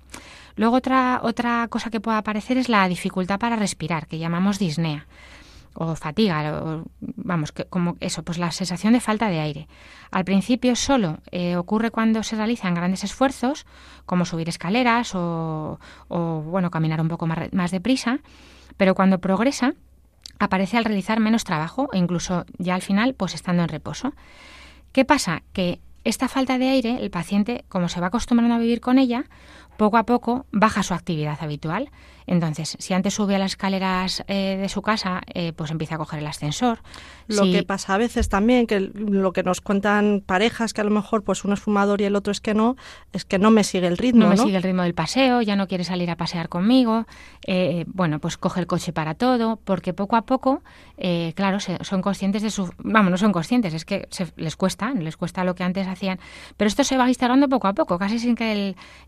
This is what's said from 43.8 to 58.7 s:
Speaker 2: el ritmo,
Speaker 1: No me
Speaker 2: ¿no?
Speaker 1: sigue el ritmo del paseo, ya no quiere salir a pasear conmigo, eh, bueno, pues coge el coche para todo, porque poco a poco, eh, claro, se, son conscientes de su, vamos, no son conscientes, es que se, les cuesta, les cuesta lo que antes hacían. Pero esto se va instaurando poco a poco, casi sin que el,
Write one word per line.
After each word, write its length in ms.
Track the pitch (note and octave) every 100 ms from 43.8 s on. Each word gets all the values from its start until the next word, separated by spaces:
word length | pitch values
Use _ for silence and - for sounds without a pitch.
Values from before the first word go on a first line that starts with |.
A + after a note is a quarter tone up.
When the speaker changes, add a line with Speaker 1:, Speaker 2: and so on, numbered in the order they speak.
| F3+
Speaker 2:
el 100 | F3
ritmo, 240 | B3+ A#3
Speaker 1:
No 60 | G#3+
me 60 | G3
Speaker 2:
¿no? 60 |
Speaker 1:
sigue 120 | G#3+ F#3+
el 80 |
ritmo 200 | F#3 F#3
del 100 | F3
paseo, 480 | F3 D#3+ B3+ C4 B3
ya 160 | G#3+ G3+
no 100 | F#3+
quiere 160 | F#3
salir 260 | E3+ F#3 F3
a 40 | E3
pasear 320 | E3+ F3 E3
conmigo, 580 | F3 G3 C4 A#3+ A3+ A3 - - - -
eh, 380 | F#3 F#3 E3+ D#3+
bueno, 320 | F#3 F3 D3+
pues 180 | E3 -
coge 240 | F#3 F#3
el 60 | E3+
coche 260 | F3 -
para 220 | D#3+ D#3 D#3+
todo, 420 | B3 B3 A3+ A3+
porque 320 | - F#3+ -
poco 220 | F3 G3 A3+
a 60 |
poco, 420 | A3+ C4 C4+ C#4 - - - -
eh, 360 | F3+ E3+ E3 E3
claro, 240 | G3 G3
se, 180 | F#3+ F3
son 180 | - G3
conscientes 400 | F#3 F#3+ G3 G#3
de 100 | G#3+
su, 200 | G3+ F3+ -
vamos, 340 | - G#3+ F#3+
no 60 | F3+
son 160 | G#3+
conscientes, 400 | F#3 D#3+ B3 G3+
es 100 | D#3+
que 240 | D#3+ G3 -
se, 160 | - E3 -
les 180 | D#3+ -
cuesta, 380 | F#3 - G#3+
les 240 | C4+ D#3+ -
cuesta 260 | E3+ -
lo 120 | F3+ F3+
que 100 | F3+
antes 220 | F#3 F#3
hacían. 320 | F#3 G3 F#3 - - - -
Pero 140 | G#3
esto 160 | G3+ C#4
se 100 | C4
va 100 | B3
instaurando 400 | B3+ B3 B3+ C#4+
poco 180 | C4 F#3+
a 60 |
poco, 240 | G3+ D#4+ F3
casi 180 | G3 A#3
sin 180 | A#3+ A3+
que 180 | A3+
el, 220 | G#3 G3